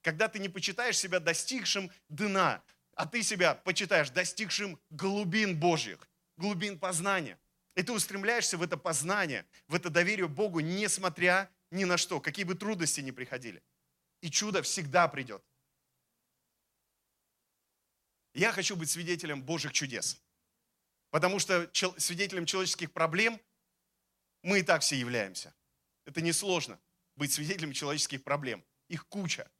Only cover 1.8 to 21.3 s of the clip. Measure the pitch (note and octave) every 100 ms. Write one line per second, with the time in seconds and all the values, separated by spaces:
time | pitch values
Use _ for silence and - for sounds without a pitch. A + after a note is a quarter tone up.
1.8 | F#3 - _ D3+ G#3 F#3+ E3 G#2+ _ _
2.8 | _ - D#3+ A#3 G#3+ G#3 F3 C3 F#3 F3+
3.8 | F#3+ F#3 C#3 C3 F3+ - G#3 - G3+ D#3
4.8 | _ D3+ G3 G3+ G3 G#3+ G#3 D#3+ F3 D#3+
5.8 | A2 E2 - _ _ - F#3+ G3 G#3 F3+
6.8 | F#3 E3+ F#3+ F#3+ C3+ E2+ _ _ _ -
7.8 | F3+ A3 - G3 G3+ A#3+ - F3 F3 E3+
8.8 | F3 D3+ D#3+ G#3 F3 A#2 - - - E3+
9.8 | F3+ E3+ F3 G#3+ F3 C#3 G#3 E3 D#3 F#3+
10.8 | G#3 - F#3 D#3 F3+ F#3 G3 _ _ F3+
11.8 | F#3 F3 - D#3+ D#3 D3 F3+ F#3 G#3 G3+
12.8 | D#3 - C3+ B2 B2 B2+ A#2 F2+ _ _
13.8 | _ _ _ _ F3 - G#3 A#3+ - -
14.8 | D3 F3 E3 C#3 A#2+ G2 _ _ _ _
15.8 | _ _ _ _ _ _ _ _ _ _
16.8 | _ _ _ _ _ _ _ _ _ _
17.8 | _ _ _ _ _ C3 G#3+ G3 F3+ F#3
18.8 | D#3+ F3 E3+ E3+ E3 C#3 C3 E3 D3 -
19.8 | C#3 A2+ - - _ _ _ _ _ _
20.8 | _ _ _ D#3 F3+